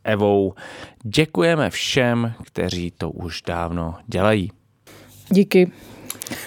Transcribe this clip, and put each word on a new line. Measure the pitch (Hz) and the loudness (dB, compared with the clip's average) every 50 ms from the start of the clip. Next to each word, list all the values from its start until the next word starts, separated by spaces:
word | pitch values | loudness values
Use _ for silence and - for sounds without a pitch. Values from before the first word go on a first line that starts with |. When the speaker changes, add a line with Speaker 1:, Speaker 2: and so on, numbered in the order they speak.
| - | -4
Speaker 1:
Evou. | 110 110 101 104 101 101 101 98 95 - - - - - - - - - _ - | -2 0 2 2 2 4 2 2 0 -4 -8 -16 -18 -18 -18 -20 -20 -20 _ -10
Děkujeme | 107 - 151 156 - - 180 170 165 165 156 123 87 | -2 0 0 0 0 0 0 2 2 2 2 0 -2
všem, | - - - - - 135 123 120 120 120 117 117 113 - - | -2 -4 -4 0 2 2 2 4 2 2 0 -2 -4 -10 -16
kteří | - _ 87 87 90 90 87 87 85 - | -10 _ -4 -4 -4 -4 -4 -6 -6 -6
to | - 85 80 | -8 -8 -8
už | - - 87 85 - - | -6 -8 -10 -10 -10 -8
dávno | - 87 85 85 85 82 85 85 82 85 87 - - | -6 -6 -4 -4 -4 -4 -4 -4 -4 -6 -8 -10 -12
dělají. | 117 95 90 98 107 110 104 87 - - _ _ _ _ _ _ - - - - - - - - - | -6 -2 2 4 4 4 2 0 -4 -10 _ _ _ _ _ _ -20 -20 -20 -20 -20 -20 -20 -4 2
Speaker 2:
Díky. | 190 196 196 - - 185 180 - - - - - - - - - - - - - - - - | 4 4 4 6 6 4 4 4 0 -8 -20 -20 -20 -18 -18 -18 -16 -16 -14 -12 -12 -12 -12